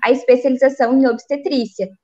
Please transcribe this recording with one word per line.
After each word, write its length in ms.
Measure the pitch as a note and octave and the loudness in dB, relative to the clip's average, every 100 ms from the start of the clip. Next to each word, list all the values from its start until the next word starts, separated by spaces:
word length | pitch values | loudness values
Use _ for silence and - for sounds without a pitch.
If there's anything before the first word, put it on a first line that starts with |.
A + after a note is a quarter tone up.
a 80 | A#3 | 0
especialização 840 | B3 - B3 C4+ B3+ C4+ C#4 A#3+ C4+ | 0 2 2 0 0 0 0 0 2
em 100 | C4+ | 2
obstetrícia. 840 | A#3 - C#4+ D#4+ C4+ G#3 - F#3+ G3 | -2 -6 -6 -4 -4 -4 -8 -12 -12